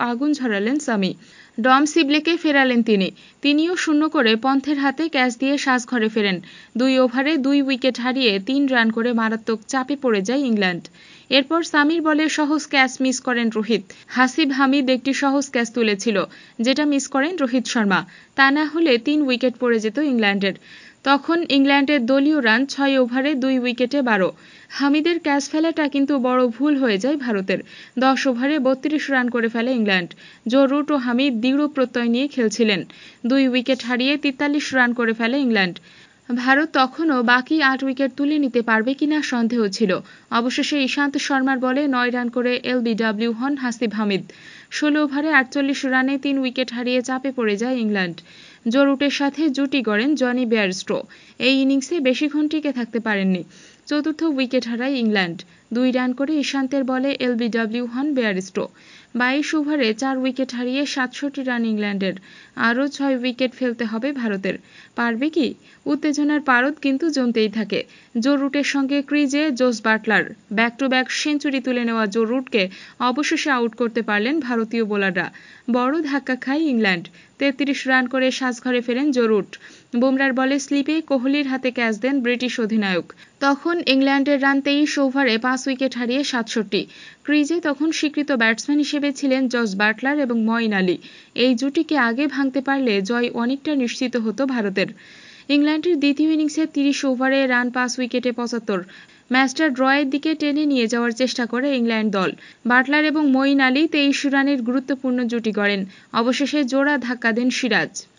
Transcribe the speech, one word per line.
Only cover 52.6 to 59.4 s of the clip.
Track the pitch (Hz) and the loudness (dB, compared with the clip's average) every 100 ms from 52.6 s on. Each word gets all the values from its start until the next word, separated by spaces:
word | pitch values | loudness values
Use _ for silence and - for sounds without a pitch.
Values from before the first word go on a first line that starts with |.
| 294 | -2
থাকতে | 247 226 233 | -4 -4 -4
পারেননি। | 220 202 190 180 165 - - _ - | -2 0 0 0 -4 -20 -20 _ -4
চতুর্থ | 294 311 302 320 | -2 -2 -2 -2
উইকেট | 269 254 254 233 | 0 0 -2 -2
হারায় | 233 269 269 | -4 -2 0
ইংল্যান্ড। | 226 208 175 165 - - _ | 0 0 0 -6 -16 -20 _
দুই | 233 254 | 0 0
রান | 254 254 | 0 -2
করে | 247 277 311 | -2 -2 -2
ইশান্তের | - 277 262 277 | -2 -2 -2 -2
বলে | 254 262 277 - | 0 -2 -2 -2
এলবিডব্লিউ | 247 233 233 226 220 240 240 | -2 -2 -2 -2 -2 -4 -6
হন | 240 294 | -4 -2
বেয়ারস্টো। | 262 220 190 185 202 - - - - - 240 | 0 0 -2 -6 -8 -8 -12 -20 -20 -10 -2
বাইশ | 247 277 | 0 0